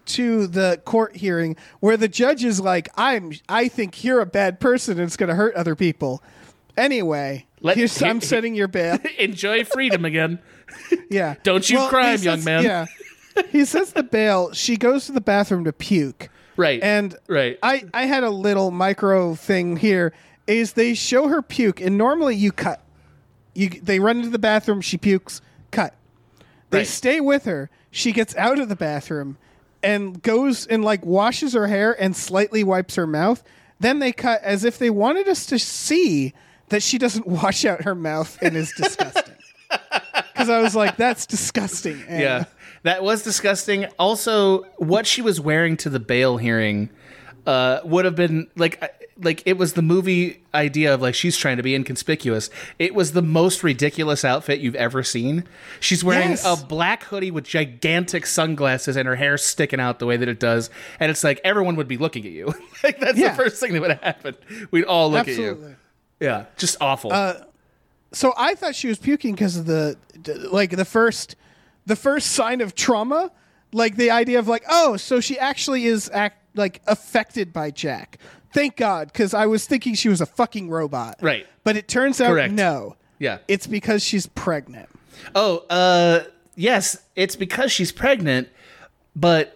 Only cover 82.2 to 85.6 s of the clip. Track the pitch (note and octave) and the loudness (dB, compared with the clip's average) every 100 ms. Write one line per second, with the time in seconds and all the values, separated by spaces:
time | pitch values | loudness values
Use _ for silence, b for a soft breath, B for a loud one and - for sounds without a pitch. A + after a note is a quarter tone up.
82.2 | A#3+ E3 C#3+ G#3 F#3 C#3 G#2 - _ _ | 4 4 2 0 0 -2 -8 -16 _ _
83.2 | C3+ F#2+ - G3 - G#3 - G#3 - G3+ | -6 -6 -2 -4 -2 -6 -2 -2 0 -2
84.2 | - - - D3+ B2+ B2 - _ B B | -4 -6 -4 -4 -6 -20 -20 _ B B
85.2 | B F#3+ G#3+ E3+ | B 0 0 0